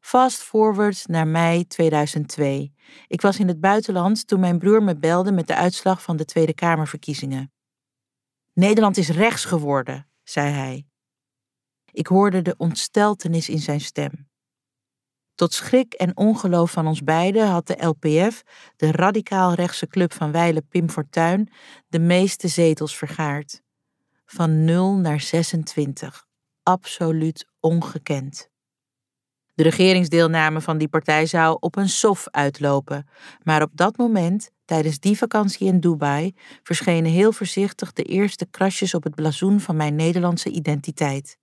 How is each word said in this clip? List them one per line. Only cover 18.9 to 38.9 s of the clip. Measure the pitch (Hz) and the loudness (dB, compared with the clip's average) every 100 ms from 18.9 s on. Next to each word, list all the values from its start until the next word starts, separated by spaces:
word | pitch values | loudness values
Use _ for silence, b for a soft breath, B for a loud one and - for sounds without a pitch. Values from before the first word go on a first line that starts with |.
radicaal | 160 185 208 214 196 185 | 2 2 0 -2 2 2
rechtse | 170 175 - 156 | 2 -2 -4 -6
club | - 175 | -2 -2
van | - 156 | -2 -2
wijlen | 160 170 156 151 | 0 2 0 -2
Pim | 180 165 | -2 -2
Fortuyn, | 156 143 - 165 190 214 B B B B | -4 -6 0 2 2 -2 B B B B
de | 165 | 0
meeste | 170 180 190 - 180 | 2 4 2 -2 -4
zetels | 165 165 156 156 - | 2 2 2 -4 -8
vergaard. | 147 160 151 143 143 - _ _ _ _ _ _ _ | -10 -6 -6 -6 -10 -18 _ _ _ _ _ _ _
Van | - 165 156 | -2 0 2
nul | 160 170 185 196 | 2 2 2 0
naar | 170 147 | 0 -2
zesentwintig. | 139 165 165 170 151 - 143 135 135 - _ _ _ _ | -2 -2 -2 -4 -6 -4 -4 -6 -12 -16 _ _ _ _
Absoluut | - 185 - - 165 160 156 156 - _ | -2 -2 -4 -6 -2 0 -2 -6 -16 _
ongekend. | 160 170 156 156 - 143 135 - - _ _ _ _ _ _ _ _ _ _ | 0 0 -2 -10 -6 -6 -6 -14 -20 _ _ _ _ _ _ _ _ _ _
De | - | 2
regeringsdeelname | 160 160 185 185 175 170 165 160 156 156 | 2 4 4 4 4 4 4 4 0 0
van | 156 160 | -4 -2
die | 151 | 0
partij | 160 156 156 160 | -2 2 0 2
zou | 175 160 160 | 2 2 2
op | 175 - | -4 -2
een | 196 | -2
sof | - 220 190 - | 2 2 0 -4
uitlopen, | 147 143 139 143 139 139 143 143 B B B | -2 -2 0 0 0 -2 -10 -10 B B B
maar | - 156 | 0 0
op | 156 | 0
dat | 151 185 226 | 0 0 2
moment, | 240 214 170 202 - _ | 0 2 0 -2 -6 _
tijdens | _ 160 156 143 | _ 0 0 0
die | 190 208 | 0 0
vakantie | 233 220 202 - 190 | 0 0 0 0 2
in | 180 | 4
Dubai, | 170 156 143 143 170 - B B | 2 2 0 -2 -4 -8 B B
verschenen | - 165 - 170 165 | -6 -4 0 0 2
heel | 165 208 | 4 4
voorzichtig | 226 190 - 196 - 196 | 2 -4 -2 -2 -4 -10
de | - | -8
eerste | - 190 202 - 180 | -4 0 -2 -2 -10
krasjes | - 190 185 190 | -2 -2 0 -4